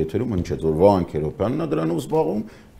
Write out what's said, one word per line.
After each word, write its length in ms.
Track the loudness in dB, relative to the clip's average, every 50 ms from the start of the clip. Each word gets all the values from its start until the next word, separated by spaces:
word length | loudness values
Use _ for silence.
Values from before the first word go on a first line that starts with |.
| 0
եթերում 300 | 0 -2 -2 -2 -2 -2
հնչեց, 300 | -2 -2 -2 -4 -2 0 0
որ 100 | 4 6 6
Վահան 220 | 6 6 6 2 0 -2
Քերոբյանն 500 | -4 -4 -4 -4 -2 -2 -2 -2 -2 -4
է 40 | -2 -2
դրանով 280 | -2 -2 -2 -2 -4 -4
զբաղվում 380 | -2 0 0 0 0 -2 -4 -6 -8 -12 -20 -20 -12 2